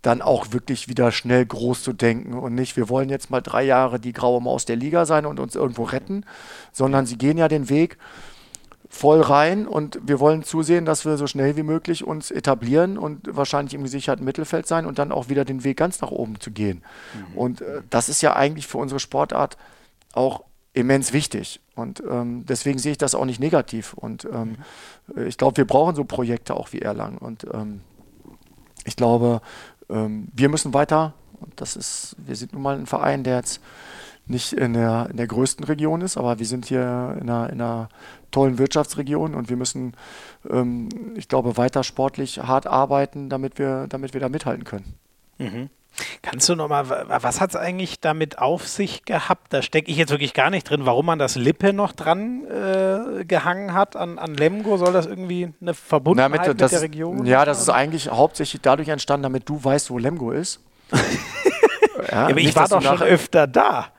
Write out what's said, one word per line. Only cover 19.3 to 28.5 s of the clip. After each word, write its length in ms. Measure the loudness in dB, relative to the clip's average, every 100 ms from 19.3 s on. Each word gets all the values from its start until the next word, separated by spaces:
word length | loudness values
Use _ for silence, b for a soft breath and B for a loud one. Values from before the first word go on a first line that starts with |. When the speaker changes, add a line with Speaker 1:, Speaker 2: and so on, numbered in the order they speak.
| 0 -2 -4 b b b b _
Speaker 1:
auch 300 | 0 0 -2 -14 _ _
immens 400 | -2 2 2 2
wichtig. 480 | -2 -2 -6 -8 -16 _ -10
Und, 280 | -10 -10 -4
ähm, 360 | -4 -4 -8 -4
deswegen 300 | -2 -2 -2
sehe 120 | -2
ich 60 | -2
das 180 | 0 0
auch 100 | -2
nicht 140 | -2
negativ. 540 | 2 2 0 -8 -10
Und, 320 | -12 -12 -10 -8
ähm, 260 | -8 -8 -10 -16 B B B -14
Speaker 2:
Mhm. 140 | -8 -8
Speaker 1:
ich 100 | 0
glaub, 200 | 2 4
wir 80 | 4
brauchen 300 | 6 4 0
so 80 |
Projekte 500 | -4 -4 -2 -4 -4 -6
auch 160 | -6
wie 80 | -8
Erlangen. 380 | -6 -6 -8 -10
Und, 280 | -14 -14 -10
ähm, 280 | -10 -10 -12 -18 _ _ _ -20 -20 _